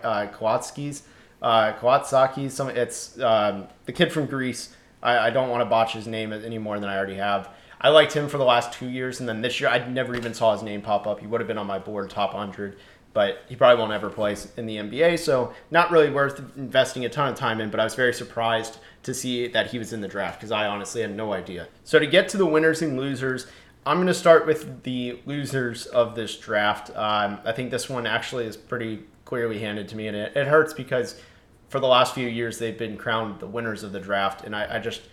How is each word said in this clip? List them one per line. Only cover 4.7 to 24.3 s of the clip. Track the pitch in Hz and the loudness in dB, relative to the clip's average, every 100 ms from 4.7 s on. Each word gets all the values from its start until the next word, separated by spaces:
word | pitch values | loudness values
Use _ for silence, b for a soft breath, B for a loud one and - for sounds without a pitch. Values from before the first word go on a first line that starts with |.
| b b b | b b b
I, | 120 120 | 2 4
I | 113 | 4
don't | 123 127 | 2 0
wanna | 120 110 | 0 2
botch | 113 113 | 2 2
his | 113 107 | -2 -6
name | 110 107 | -6 -6
any | 107 113 113 | -8 -8 -8
more | 107 104 | -6 -4
than | 101 | -4
I | 98 | -2
already | 98 98 | -4 -2
have. | 101 101 95 B B B | -2 -2 -4 B B B
I | 135 | 6
liked | 151 151 | 8 6
him | 151 147 | 2 -2
for | 147 | 0
the | 127 | 4
last | 120 120 | 4 2
two | - 127 | -6 -10
years, | 127 127 123 | -6 -8 -6
and | 120 | -6
then | 110 | -4
this | 123 - | -4 -2
year, | 139 | 0
I | 123 120 | 0 0
never | 127 123 120 | -4 -4 -4
even | 117 | -6
saw | 110 113 | 0 2
his | 104 | 2
name | 110 104 | -2 -6
pop | 104 104 107 | -2 -2 -2
up. | 104 | -6
He | 104 | -4
would | 117 | -4
have | 110 | -2
been | 107 | -4
on | 101 | -4
my | 98 | -6
board, | 101 104 98 | -6 -8 -6
top | 104 98 | -4 -4
hundred, | 95 101 92 101 - B B _ | -4 -8 -8 -10 -12 B B _
but | 107 101 - - | 0 0 -2 -10
he | 135 | 4
probably | 131 120 | 6 6
won't | 107 | 4
ever | 104 104 | -2 -4
play | 113 104 | -2 -2
s-, | 101 - - | -2 -8 -10
in | 110 | -8
the | 107 | -8
N | 104 | -6
B | 120 | 2
A, | 170 165 | 2 2
so | 156 131 117 B B | 2 2 0 B B
not | 165 170 | 2 6
really | 170 147 | 6 6
worth | 135 139 139 123 139 | 4 0 -2 -12 -12
investing | 127 131 127 131 | 0 2 2 -2
a | 117 | -4
ton | 151 139 | -2 -2
of | 110 | 0
time | 123 110 | -2 -2
in, | 110 | -2
but | 110 | 0
I | |
was | 110 120 | 0 2
very | 123 | 2
surprised | 120 120 - 113 113 113 - B B | 0 -6 -2 0 0 -2 -12 B B
to | - 123 | -8 -6
see | 127 123 120 | -4 -4 -2
that | 110 104 | -2 -2
he | 120 | -4
was | 107 | -6
in | 113 | -8
the | 98 | -6
draft, | 101 90 - | -6 -6 -8
'cause | 107 | -6
I | 107 104 | -2 -2
honestly | 101 98 120 | -4 -6 -6
had | 110 101 | -4 -4
no | 110 | -4
idea. | 95 90 87 85 - | -4 -6 -10 -12 -18
So | - 156 | 2 4
to | 151 | 6
get | 175 196 | 4 4
to | 202 | 2
the | 175 | 4
winners | 156 160 160 | 4 4 4
and | 165 127 | 0 -2
losers, | 139 123 131 127 B B B B | -4 -4 -4 -4 B B B B
I'm | 139 160 | 0 2
gonna | 185 | 2
start | 175 170 | 4 8